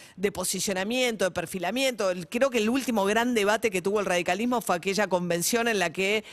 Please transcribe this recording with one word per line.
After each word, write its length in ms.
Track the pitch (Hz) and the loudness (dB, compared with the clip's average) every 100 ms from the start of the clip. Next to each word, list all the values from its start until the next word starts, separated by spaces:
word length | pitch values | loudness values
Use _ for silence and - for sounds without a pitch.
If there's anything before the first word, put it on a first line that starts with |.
| - - | -20 -4
de 160 | 196 | -4
posicionamiento, 920 | 190 180 190 202 185 196 254 247 220 185 | -2 -4 -2 -2 -2 -2 0 0 0 -2
de 40 | |
perfilamiento. 800 | 175 165 190 170 240 269 226 190 | -2 -6 -4 -4 0 0 0 -2
El, 180 | 180 165 | -2 -4
creo 220 | 240 269 | 0 0
que 80 | 233 | 2
el 100 | 214 | 2
último 360 | 262 247 220 | 0 0 2
gran 300 | 196 220 240 | 2 2 2
debate 360 | 233 202 220 226 | 2 2 2 0
que 120 | 185 | 0
tuvo 180 | 190 208 | 0 0
el 60 | 190 | 0
radicalismo 540 | 180 180 190 247 240 | 0 0 0 0 0
fue 120 | - | 0
aquella 320 | 180 185 196 202 | -2 0 0 2
convención 640 | 180 175 170 170 233 233 | 0 0 0 0 0 2
en 100 | 208 | 2
la 140 | 170 | 0
que 320 | 151 196 214 - | 0 0 -2 -4